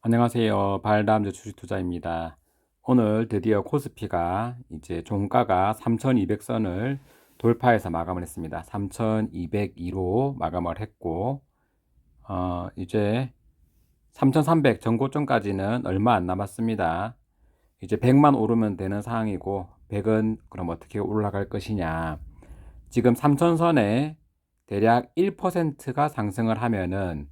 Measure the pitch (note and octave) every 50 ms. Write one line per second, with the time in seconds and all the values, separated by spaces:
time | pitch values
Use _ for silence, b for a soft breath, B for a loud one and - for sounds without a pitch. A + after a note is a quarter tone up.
0 | - A2+ A#2 A#2 A#2+ A#2+ - B2 A2+ G#2+ G#2 G2+ G2+ G2 G2 F#2 - G#2 G#2+ G#2+
1 | G#2 G#2 A2 A2 G#2 G2+ F#2 - - G#2+ G2+ - - - G2 F#2+ F#2 F2+ F2 F2
2 | - E2+ E2 E2 E2 D#2+ - _ _ _ _ _ _ _ _ _ _ - B2+ B2+
3 | A2+ G#2 G#2+ A2 A2+ G#2+ G#2+ G2+ - A2 G#2+ G2+ F#2+ - - D3 C#3+ - - -
4 | A2 G2+ - F2 E2+ E2+ F2+ G2+ A2+ A#2+ B2 B2 B2 _ - D2+ D2 - F2+ E2+
5 | D#2+ - A2 G2 G2+ G2 - B2 A#2+ - F#2+ F2+ F#2+ G2+ A2 - - A#2+ A#2 G#2+
6 | - C3+ B2+ A#2 F#2+ F2 G#2+ - - - A#2 A2+ A2 F#2 F2 F#2+ A2+ C3 C#3 C#3
7 | b b b b b b b _ - A#2 A#2 A#2 - B2 A#2 G#2 - F2+ E2+ E2
8 | E2 E2 F2+ F2+ F2 - - - E2+ D#2 D#2+ E2+ D#2+ - - G#2 G2+ F#2+ - -
9 | A2+ A2 A2 A2 A2 - - F#2+ F2 D#2 - G2+ G2+ F#2 - - E2+ F2+ F#2 F#2+
10 | F#2 F2+ G2 A#2 C3+ C#3 C#3 - E2 E2 D#2+ F2+ F2 E2+ E2 F#2+ G#2+ - _ _
11 | - F2 D#2+ E2+ G2+ B2 C#3 C#3 _ _ _ _ _ _ _ _ _ _ _ _
12 | _ _ _ _ _ - G2 F#2 F2+ F2+ F2 F2 F2 F#2 - - F#2+ - - G#2+
13 | G#2 G2+ G#2+ A#2+ - A2+ _ _ _ _ _ _ _ _ _ _ _ _ _ _
14 | _ _ _ - - C3+ C3 D#3 D3 D3 E3 E3 C#3 C3 A2 - - A#2 A#2 A2
15 | C3+ C3 - D#3 D3 - C3 A2+ G2 G2+ G2 F#2+ F#2+ G2+ A2+ B2 - - F#2 F#2+
16 | G#2 B2 A#2 G2 F2+ F2 F#2 F#2 G2+ G2 - - A2+ A2+ A2+ G2+ F#2 E2 E2 F2
17 | G2+ A2+ A#2+ _ _ _ _ _ _ _ _ _ _ _ _ _ - F#2+ G#2+ G#2+
18 | - B2 C3 C#3 D3 D3 C#3 B2 A2 A2 A#2 A#2 A2 G#2+ G2 E2 G2 F#2+ G2+ G#2
19 | G#2 A#2 A#2 A2+ A2 G#2+ G2 F2+ - F#2+ G2 G2 F2+ - - _ - _ G#2 G2+
20 | F#2+ A2 A2 A2 A2 A2 A2 G#2+ - - - F#2 F#2 E2+ E2 E2 - _ - G#2+
21 | G2 - G#2 G#2+ G#2 G2+ F#2+ G2 G2+ F#2+ - G#2 - - G#2+ G2+ E2+ D#2+ D#2+ E2
22 | E2 D#2+ D#2 - - b b b b b b b b b b b b - - B2
23 | G#2+ B2 A#2+ - - D3 C#3+ C#3 E3+ E3+ E3 D#3+ E3+ E3+ E3 C#3 G#2+ G2+ G#2+ B2
24 | C#3+ D#3 D#3 _ _ _ _ _ _ _ _ _ _ _ G2+ G2+ G#2+ A2+ A#2 B2
25 | B2 - _ - F#3 G3 F#3+ - - F#3 E3+ F3 E3 D#3 C#3+ - - C#3 B2 C#3
26 | D3 D3+ C#3+ - G#2+ G#2 F#2+ - A2+ A2+ A2 A2 A#2 A#2 A2+ G2 F#2 F2 F#2+ G2
27 | G2 F2+ E2 D2+ D2 C#2+